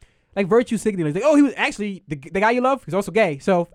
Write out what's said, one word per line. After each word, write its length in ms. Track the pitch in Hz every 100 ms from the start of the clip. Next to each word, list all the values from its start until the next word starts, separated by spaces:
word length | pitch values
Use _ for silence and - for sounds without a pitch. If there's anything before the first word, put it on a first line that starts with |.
| _ _ _ -
like, 120 | 196
virtue 300 | 220 247 220
signaling. 380 | 214 196 156 156
It's 80 |
like, 80 | 262
"Oh, 40 | 294
he 60 |
was 120 | 285 -
actually 460 | 240 285 208 185 -
the, 80 | 147
the 240 | 135 185
guy 120 | 208
you 100 | 247
love. 220 | 254 269 -
He's 80 |
also 180 | 175 196
gay. 280 | 180 202 143
So 280 | - 185 170